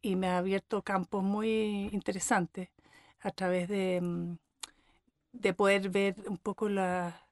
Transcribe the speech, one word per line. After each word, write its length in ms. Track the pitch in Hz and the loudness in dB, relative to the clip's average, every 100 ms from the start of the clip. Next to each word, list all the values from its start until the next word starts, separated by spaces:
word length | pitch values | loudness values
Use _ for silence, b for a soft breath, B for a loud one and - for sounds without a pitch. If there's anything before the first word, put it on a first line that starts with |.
y 160 | 226 185 | 0 0
me 100 | 185 | 2
ha 100 | 180 | 0
abierto 440 | 185 196 - 208 | 2 0 0 -4
campos 400 | - 196 175 - | 0 -2 0 0
muy 640 | 190 208 220 220 214 202 196 | 0 0 2 2 0 -2 -2
interesantes 760 | 202 - 190 - 220 170 - 180 _ B B B B | -4 -2 -4 2 2 2 -6 -12 _ B B B B
a 100 | 202 | -8
través 380 | - 185 180 175 | -4 0 0 0
de, 280 | 202 190 180 | -2 0 0
em, 420 | 175 175 170 170 _ _ - b b b _ _ _ | -2 -4 -6 -8 _ _ -18 b b b _ _ _
de 220 | 247 208 | -2 -2
poder 340 | 180 196 196 190 | 2 4 4 4
ver 260 | 185 196 196 - | 2 2 0 -6
un 100 | 190 | -6
poco 300 | - 196 214 | -6 -4 -2
la 580 | 196 185 180 175 170 _ | 0 0 0 -4 -8 _